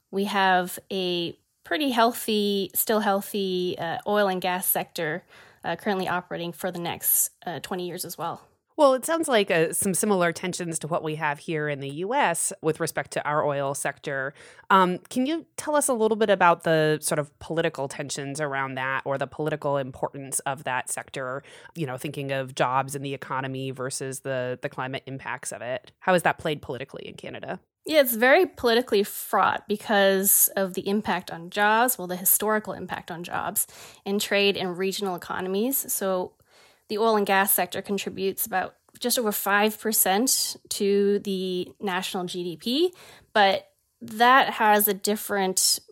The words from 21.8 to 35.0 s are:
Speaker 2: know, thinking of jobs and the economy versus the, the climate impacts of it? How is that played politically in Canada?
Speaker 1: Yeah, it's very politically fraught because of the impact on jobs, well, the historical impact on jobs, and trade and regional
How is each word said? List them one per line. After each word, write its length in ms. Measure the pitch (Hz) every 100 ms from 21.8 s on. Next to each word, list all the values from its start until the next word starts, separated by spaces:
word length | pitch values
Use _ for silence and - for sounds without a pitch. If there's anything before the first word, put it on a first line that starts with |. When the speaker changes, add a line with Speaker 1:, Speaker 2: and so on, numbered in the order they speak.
| 139
Speaker 2:
know, 120 | 127
thinking 340 | 160 143 135
of 240 | 135 131 131
jobs 400 | 131 131 135 143
and 80 |
the 100 | 139
economy 580 | 135 - 131 135 131 135
versus 500 | 127 127 - 135 131
the, 360 | 139 131 123 123
the 80 | 143
climate 340 | - 131 135 -
impacts 440 | 135 - 127 -
of 100 | 104
it? 300 | 117 131 - _
How 140 | -
is 100 | 180
that 140 | 170 -
played 240 | 165 151
politically 440 | - 123 139 - -
in 100 | -
Canada? 440 | - 120 120 185 _ _ -
Speaker 1:
Yeah, 140 | 311
it's 160 | 254 220
very 300 | 254 320 311
politically 580 | - 240 226 247 208
fraught 640 | 208 - - 208 185 - -
because 800 | 208 - 202 196 190 196 - - 202
of 180 | 190 185
the 120 | -
impact 440 | 208 208 180 -
on 180 | 165 175
jobs, 480 | 208 208 220 247 214
well, 100 | 180
the 80 | 180
historical 560 | 190 - 208 214 208
impact 400 | - 180 - -
on 140 | 170 170
jobs, 420 | - - 208 - - - - 202
and 160 | 202
trade 340 | - 202 202 180
and 220 | 185 175
regional 380 | 190 185